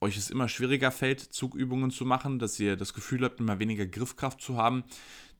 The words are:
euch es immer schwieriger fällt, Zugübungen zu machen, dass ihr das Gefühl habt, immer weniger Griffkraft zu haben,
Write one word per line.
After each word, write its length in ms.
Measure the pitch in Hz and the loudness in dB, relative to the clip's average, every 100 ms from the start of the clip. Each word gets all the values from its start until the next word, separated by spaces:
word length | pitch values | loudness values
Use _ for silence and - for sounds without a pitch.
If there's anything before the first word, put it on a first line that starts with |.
euch 160 | 101 101 | -2 0
es 140 | 101 | -2
immer 180 | 131 120 | 0 0
schwieriger 400 | - 127 139 135 | 0 2 4 2
fällt, 300 | 127 131 135 | 2 0 0
Zugübungen 720 | - - 131 - 131 127 131 | -4 -6 -4 -2 0 2 0
zu 120 | 127 | 0
machen, 360 | 131 127 143 131 | 0 2 2 -2
dass 200 | 113 - | -2 2
ihr 160 | 101 98 | 2 2
das 200 | 95 - | -2 -6
Gefühl 280 | - 127 | -2 0
habt, 160 | 127 - | 0 0
immer 200 | 113 98 | 0 2
weniger 260 | 110 107 95 | 0 0 -2
Griffkraft 560 | 92 123 - 135 - | -2 -6 -4 -6 -4
zu 160 | - 123 | -4 2
haben, 260 | 113 127 127 - - - - | 4 2 -4 -14 -18 -20 -20